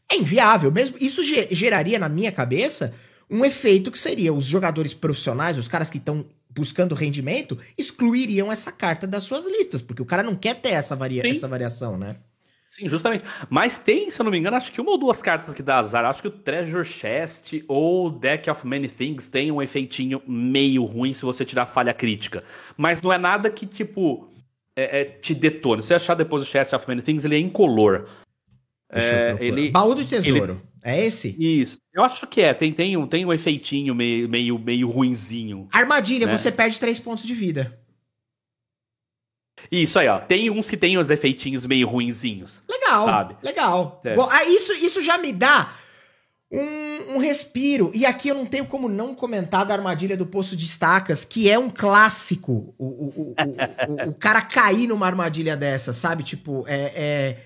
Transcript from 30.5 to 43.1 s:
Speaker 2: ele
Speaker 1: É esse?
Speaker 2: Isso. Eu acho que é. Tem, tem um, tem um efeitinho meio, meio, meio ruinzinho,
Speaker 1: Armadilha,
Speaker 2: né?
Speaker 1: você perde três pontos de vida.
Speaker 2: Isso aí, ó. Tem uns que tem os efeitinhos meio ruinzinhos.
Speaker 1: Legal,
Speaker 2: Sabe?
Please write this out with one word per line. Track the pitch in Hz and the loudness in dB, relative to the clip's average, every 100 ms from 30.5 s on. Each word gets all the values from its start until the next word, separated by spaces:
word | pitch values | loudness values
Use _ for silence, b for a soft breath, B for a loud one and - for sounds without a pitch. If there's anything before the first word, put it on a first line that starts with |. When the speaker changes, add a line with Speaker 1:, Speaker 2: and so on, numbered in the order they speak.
Speaker 2:
ele | 92 - - | -6 -14 -12
Speaker 1:
É | 117 143 226 | -4 0 0
esse? | - 117 98 | -2 -8 -2
Speaker 2:
Isso. | 160 156 123 - _ | 0 2 0 -6 _
Eu | 175 | 0
acho | 247 - - | 0 0 -4
que | - | 2
é. | 165 | 4
Tem, | 127 156 | 4 0
tem | 156 180 185 | 0 0 0
um, | 135 | 0
tem | 165 | -2
um | 180 | 0
efeitinho | 160 165 147 - 143 139 | 0 0 -2 -2 -4 -2
meio, | 120 120 117 117 | 0 0 0 0
meio, | 117 120 117 | 0 0 -2
meio | 113 123 123 | 0 0 0
ruinzinho, | 123 127 120 101 117 110 98 95 | 2 2 0 -6 -8 -8 -10 0
Speaker 1:
Armadilha, | 214 247 294 202 254 220 | 2 4 2 2 0 2
Speaker 2:
né? | 220 | 2
Speaker 1:
você | 240 | 0
perde | 233 226 226 | 2 0 0
três | 247 233 | -4 -4
pontos | - 226 | -6 -10
de | 220 | -8
vida. | 240 190 147 123 - _ _ _ _ _ _ _ _ _ _ _ _ _ _ _ _ _ - B | -4 -4 -2 -6 -10 _ _ _ _ _ _ _ _ _ _ _ _ _ _ _ _ _ -20 B
Speaker 2:
Isso | 180 160 196 | 0 2 4
aí, | 139 | 4
ó. | 98 | 4
Tem | - 185 226 | 2 2 2
uns | 208 214 | -2 -4
que | 190 | 0
tem | 175 185 | 2 4
os | 147 | 4
efeitinhos | 147 143 127 135 131 127 | 2 2 0 -4 -6 0
meio | 131 120 | 2 2
ruinzinhos. | 123 120 110 123 98 92 - - | 2 -2 -4 -6 -8 -12 -18 -10
Speaker 1:
Legal, | 508 539 220 | -2 2 4
Speaker 2:
Sabe? | 226 | 4